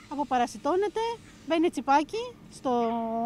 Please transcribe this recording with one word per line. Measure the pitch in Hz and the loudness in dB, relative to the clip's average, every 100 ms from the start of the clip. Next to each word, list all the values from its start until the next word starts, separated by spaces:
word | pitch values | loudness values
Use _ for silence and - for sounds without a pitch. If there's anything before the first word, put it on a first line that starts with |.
| - | -10
αποπαρασιτώνεται, | 277 294 254 240 208 285 359 415 440 453 453 - - - | -6 -2 0 0 -2 0 2 0 0 -2 -4 -10 -18 -2
μπαίνει | 330 339 | 2 2
τσιπάκι | 311 254 277 294 427 494 466 - | 0 4 4 4 -4 -6 -12 -20
στο | - 269 240 233 233 226 226 | -8 0 0 0 -2 -2 -2